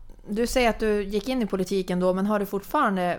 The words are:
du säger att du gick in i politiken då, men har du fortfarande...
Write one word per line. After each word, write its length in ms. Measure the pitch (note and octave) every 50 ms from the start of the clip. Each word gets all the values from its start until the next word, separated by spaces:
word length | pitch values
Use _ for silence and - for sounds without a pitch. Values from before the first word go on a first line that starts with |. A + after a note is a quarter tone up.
| - - - - - G3
du 180 | G#3 G#3+ A#3+
säger 240 | A#3 - C4 B3 A3+
att 80 | G#3+ -
du 240 | A3 G#3+ G#3 G#3
gick 260 | G3+ G3 G#3 G#3 - C4+
in 140 | B3+ B3+
i 40 | A3
politiken 540 | G3 - F#3+ F#3 F3+ G3+ F#3+ F3+ - F3+ F3+
då, 140 | F3+ F#3 F#3
men 120 | F#3+ G3
har 120 | G#3 G#3+ G3+
du 80 | G3+
fortfarande... 720 | G3 - G3 - - - D4+ C#4+ A3 G3 F#3 F3+ F3 D#3+